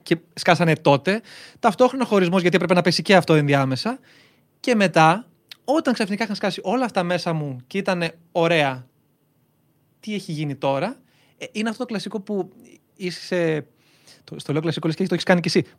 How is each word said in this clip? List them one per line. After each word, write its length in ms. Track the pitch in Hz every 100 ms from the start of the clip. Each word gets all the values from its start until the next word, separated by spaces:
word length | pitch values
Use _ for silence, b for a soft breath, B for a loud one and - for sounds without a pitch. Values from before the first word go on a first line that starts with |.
και 140 | - 165 -
σκάσανε 400 | - - 165 170 151
τότε. 440 | - 143 - 208 - B B B
Ταυτόχρονα 460 | 233 185 254 269
χωρισμός, 360 | 240 202 175 190
γιατί 160 | 175 175
έπρεπε 180 | 175
να 60 | 180
πέσει 200 | 175 170
και 140 | 165 190
αυτό 180 | -
ενδιάμεσα. 640 | 156 147 143 135 127 214 262 _ b b b b _
Και 140 | -
μετά, 520 | 226 190 160 160 185 - _ _ -
όταν 300 | - 302 302
ξαφνικά 300 | 233 202 202
είχαν 120 | 220 196
σκάσει 240 | 202 160
όλα 200 | 185 240
αυτά 180 | 247 -
μέσα 300 | 175 180 175
μου 280 | 160 147 127 -
και 120 | 196
ήτανε 340 | 196 180 165 - _
ωραία, 540 | - 165 170 139 131 127 _ _ _ _ _ _ _ _ _ _ _
τι 140 | -
έχει 180 | 208 180
γίνει 220 | 156 156
τώρα; 420 | 139 139 135 190 269 _ _ _ -
Ε, 80 | -
είναι 160 | 214 226
αυτό 140 | 220
το 60 | 247
κλασικό 320 | 214 202 220
που 300 | 190 202 175 - - - _ -
είσαι, 720 | 180 170 - 180 165 156 131 _ b b b b
το, 140 | - -
στο 140 | -
λέω 80 | 147
κλασικό, 240 | 160 151 160
λες 100 | 156
και 100 | 190
το 80 |
έχεις 100 | 175 -
κάνει 140 | 180
κι 80 | 165
εσύ. 160 | 190 -